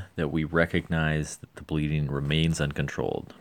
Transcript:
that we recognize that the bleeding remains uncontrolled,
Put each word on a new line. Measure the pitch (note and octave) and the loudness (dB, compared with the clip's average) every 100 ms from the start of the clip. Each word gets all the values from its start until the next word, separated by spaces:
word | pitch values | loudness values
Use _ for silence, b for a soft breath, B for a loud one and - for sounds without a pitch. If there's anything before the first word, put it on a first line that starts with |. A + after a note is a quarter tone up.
| F#2+ - | -4 -4
that | D2+ | -2
we | D#2+ D#2 | 0 2
recognize | E2 E2+ F2 - E2 D#2 D2+ D2+ - | 2 4 2 0 0 2 0 -2 -8
that | - - | -16 -18
the | |
bleeding | - D#2 D2+ D2+ C#2+ | -4 -2 0 0 0
remains | C#2 C#2+ D#2 E2 D#2+ | -2 0 2 2 2
uncontrolled, | D2 D2 C#2+ - G1+ - - - | 0 -2 -4 -2 -2 -4 -6 -8